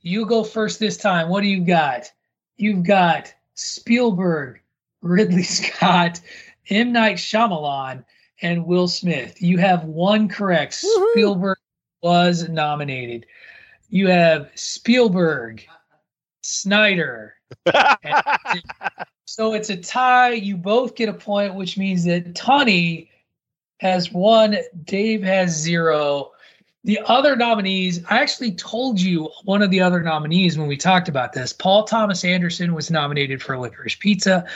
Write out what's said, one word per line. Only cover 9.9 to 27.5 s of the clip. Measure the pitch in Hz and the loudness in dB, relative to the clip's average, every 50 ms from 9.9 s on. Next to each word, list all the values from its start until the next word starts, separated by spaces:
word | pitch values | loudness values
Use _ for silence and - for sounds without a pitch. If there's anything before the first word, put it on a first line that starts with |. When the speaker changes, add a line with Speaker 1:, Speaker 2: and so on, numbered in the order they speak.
| 156 165 180 202 214 214 214 | -4 0 2 2 2 2 2
Speaker 1:
correct. | - - - 202 190 175 156 139 - - - | 0 -2 -2 -2 0 0 0 0 -4 -6 -4
Speaker 2:
Woohoo! | 320 392 453 370 392 453 | 0 2 2 2 2 2
Speaker 1:
Spielberg | 466 466 208 196 196 175 196 196 190 - _ _ _ _ _ _ _ _ | 4 4 4 2 2 0 -2 -2 -4 -6 _ _ _ _ _ _ _ _
was | - 170 175 175 175 175 175 170 170 160 | 0 2 4 4 4 2 0 -2 -4 -6
nominated. | 165 156 151 151 147 147 143 139 131 127 123 120 120 117 - _ _ - - - - - - _ _ _ _ - | -4 -4 -2 -2 -4 -4 -6 -6 -8 -8 -8 -10 -10 -12 -14 _ _ -20 -20 -20 -20 -20 -20 _ _ _ _ -4
You | - 185 196 | -2 0 2
have | 180 180 175 170 165 160 147 143 - - | 4 4 6 6 4 4 2 -2 -10 -14
Spielberg, | - - - - - - 226 240 254 240 214 175 185 170 160 151 131 113 113 113 107 - _ - _ _ _ _ _ _ _ _ _ _ _ _ _ | -14 -12 -12 -12 -4 0 2 4 4 4 4 2 2 2 0 0 -2 -6 -10 -14 -16 -20 _ -20 _ _ _ _ _ _ _ _ _ _ _ _ _
Snyder. | - - - - - 190 202 214 214 208 190 175 151 135 120 113 107 104 - _ _ - - _ - | -12 -10 -8 -6 -2 0 2 4 4 2 2 0 -2 -4 -6 -12 -16 -18 -20 _ _ -20 -10 _ -2
Speaker 3:
<laughs> | 175 - 277 269 277 - - - | 2 4 4 4 4 2 0 -2
Speaker 1:
And | 147 - 208 - 285 269 - - 254 196 175 - - - - 214 180 - - 180 _ _ _ - | -2 -2 -2 0 0 -4 -4 -4 -4 -6 -6 -8 -14 -16 -12 -12 -12 -12 -12 -18 _ _ _ -20
so | - - - 220 220 220 | -14 -8 -6 -4 -4 -4
it's | 208 214 - | -4 -6 -6
a | 190 | -8
tie. | 175 - - - 247 254 254 247 247 254 247 | -10 -8 -6 -2 0 2 4 6 6 4 4
You | 240 226 196 202 196 | 2 -2 -4 -6 -6
both | 175 170 196 220 247 262 233 - | -6 -2 0 2 2 0 -2 -4
get | - 226 208 | -4 -4 -4
a | 175 | -6
point, | 170 - 208 202 202 202 196 185 | -8 -8 -4 -2 -2 -2 -2 -4
which | 196 185 175 - | -8 -8 -8 -6
means | 190 196 196 185 175 170 | -4 -4 -2 -2 0 0
that | 175 175 175 175 175 175 | 0 -2 -2 -4 -8 -12
Tunney | - - 240 269 285 269 226 190 175 170 165 165 160 - _ _ _ _ _ _ _ _ _ _ _ _ _ _ - | -6 0 2 4 4 4 4 2 2 0 -2 -4 -6 -12 _ _ _ _ _ _ _ _ _ _ _ _ _ _ -4
has | 190 190 185 180 170 - | -2 0 0 0 -2 -4
one, | 214 175 190 220 226 220 220 214 208 180 165 - - 165 151 | -2 0 4 4 6 6 4 4 2 -2 -6 -8 -14 -16 -10
Dave | - 196 196 214 226 220 208 190 | -6 -4 -2 -2 -2 -2 -2 0
has | 185 190 190 180 175 | 0 2 2 2 0
zero. | 160 151 156 165 170 170 165 160 151 151 147 143 143 139 139 - _ _ _ - _ _ _ _ _ _ - | -2 -4 -2 -2 0 0 2 2 2 2 2 0 0 -2 -4 -10 _ _ _ -20 _ _ _ _ _ _ -2
The | 196 214 214 - | -2 -2 0 2
other | - 233 269 277 294 269 | 2 2 4 4 4 2
nominees, | 233 240 233 | 2 2 2